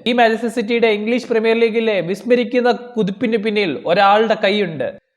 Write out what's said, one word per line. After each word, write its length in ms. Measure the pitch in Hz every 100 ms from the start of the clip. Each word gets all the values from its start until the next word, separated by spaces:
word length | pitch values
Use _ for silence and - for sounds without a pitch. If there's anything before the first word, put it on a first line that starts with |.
| -
ഈ 60 |
മാഞ്ചസ്റ്റർ 360 | 247 233 220 233
സിറ്റിയുടെ 380 | 226 214 233 226
ഇംഗ്ലീഷ് 400 | 208 214 240 -
പ്രീമിയർ 300 | 233 226 226
ലീഗിലെ 440 | 233 220 220 202
വിസ്മരിക്കുന്ന 720 | 165 196 233 247 233 247 240
കുതിപ്പിന് 640 | 226 - - 196 190 247 226
പിന്നിൽ 460 | 208 208 202 135 -
ഒരാളുടെ 500 | 180 196 208 226 220
കൈയുണ്ട്. 480 | 196 208 190 156 113 - _